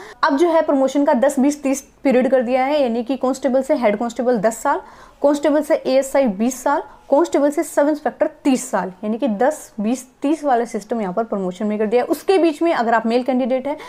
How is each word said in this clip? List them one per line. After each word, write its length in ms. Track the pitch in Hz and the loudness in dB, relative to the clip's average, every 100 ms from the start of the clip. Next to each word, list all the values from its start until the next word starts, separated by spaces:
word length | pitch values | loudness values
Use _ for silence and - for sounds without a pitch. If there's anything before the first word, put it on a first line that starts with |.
| - - | -18 -4
अब 120 | 302 277 | 0 2
जो 120 | 349 | 2
है 140 | 330 | 2
प्रमोशन 420 | 311 294 269 285 | 2 2 2 2
का 100 | 285 | 2
दस, 240 | 277 262 285 | 4 2 2
बीस, 240 | 262 294 | 0 0
तीस 260 | 277 269 - _ | -2 -4 -6 _
पीरियड 280 | 277 254 254 | 0 2 2
कर 120 | 262 | 2
दिया 220 | 233 254 | 2 0
है, 180 | 262 302 | 0 0
यानी 220 | 262 226 | 0 -2
कि 120 | 233 262 | -4 -4
कांस्टेबल 460 | 254 269 277 254 | -2 -2 0 0
से 120 | 262 | 0
हेड 220 | 302 233 208 | 0 0 0
कांस्टेबल 420 | 240 226 247 247 | -4 -4 0 0
दस 180 | 196 226 | 0 -2
साल, 220 | 277 330 - - - - | -2 -4 -6 -20 -20 -2
कांस्टेबल 400 | 285 294 311 294 | 0 2 2 0
से 120 | 294 | 2
एएसआई 520 | 320 - 262 269 285 269 | -2 0 0 2 2 0
बीस 360 | 190 233 262 | 0 -2 -2
साल, 200 | 285 294 - - - | -2 -2 -4 -14 0
कांस्टेबल 400 | 277 339 330 285 | 2 2 2 0
से 120 | 294 | 0
सब 260 | 311 - 294 | -2 0 0
इंस्पेक्टर 420 | 302 - - 311 - | 0 -4 -2 -4 -2
तीस 260 | 294 254 - | 0 0 0
साल, 220 | 208 185 185 | -4 -6 -6
यानी 140 | 214 214 | -6 -2
कि 100 | 269 | -2
दस, 440 | 202 254 311 - - | 0 0 -2 -6 -6
बीस, 280 | 208 254 - _ | -2 -4 -6 _
तीस 220 | 277 311 | -2 -2
वाला 200 | 294 240 | 0 0
सिस्टम 360 | 233 214 202 233 | 0 -6 -6 -4
यहाँ 140 | 196 | -4
पर 100 | 185 | -4
प्रमोशन 420 | 226 202 185 180 214 | -4 -4 -4 -4 -4
में 120 | 208 | -2
कर 80 | 214 | 0
दिया 160 | 240 | 0
है। 60 | 240 | 0
उसके 300 | 330 - 381 | -2 0 2
बीच 240 | 330 302 | 2 2
में 100 | 330 | 0
अगर 220 | 294 233 | 0 2
आप 120 | 226 226 | 0 2
मेल 160 | 233 | 0
कैंडिडेट 460 | 254 254 254 262 262 | 0 0 0 -2 -4
हैं, 80 | 302 | -8